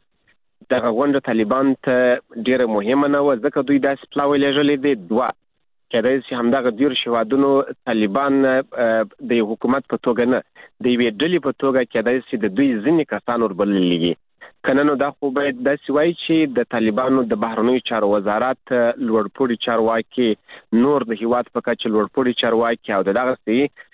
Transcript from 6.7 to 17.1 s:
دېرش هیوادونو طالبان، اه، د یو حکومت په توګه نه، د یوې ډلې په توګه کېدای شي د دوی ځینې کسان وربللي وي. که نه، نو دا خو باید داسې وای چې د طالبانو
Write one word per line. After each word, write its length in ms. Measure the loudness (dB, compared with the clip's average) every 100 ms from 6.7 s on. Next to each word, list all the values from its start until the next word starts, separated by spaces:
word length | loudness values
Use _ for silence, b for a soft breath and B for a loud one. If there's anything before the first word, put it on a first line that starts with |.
دېرش 260 | 0 0 0 -2
هیوادونو 560 | -2 0 0 2 2
طالبان، 840 | 0 -8 -4 -2 0 0 0 2
اه، 180 | 2 0 -2 -2 0 0 -2 -8
د 120 | -2
یو 140 | -2 0
حکومت 360 | -2 -2 -2 -4
په 80 | -4
توګه 280 | -2 0
نه، 180 | 0 0 -4 B B _
د 60 | -2
یوې 240 | 0 0
ډلې 280 | -2 -2 0
په 120 | -2
توګه 340 | -2 0 0
کېدای 360 | 0 -2 0 -2 -2
شي 60 | -4
د 100 | -2
دوی 340 | 0 0 0
ځینې 240 | 0 0 0
کسان 340 | -4 -4 -2
وربللي 560 | -2 0 0 2 2 2
وي. 180 | 0 -4 _ _ B _
که 80 | -2
نه، 100 | 0
نو 120 | 0
دا 160 | 0 -2
خو 200 | -4 -6
باید 380 | -2 -4 -2 -2
داسې 220 | -2 -2
وای 220 | 0 0
چې 360 | -2 -2 0 0
د 100 | -2
طالبانو 600 | -2 -2 0 0 0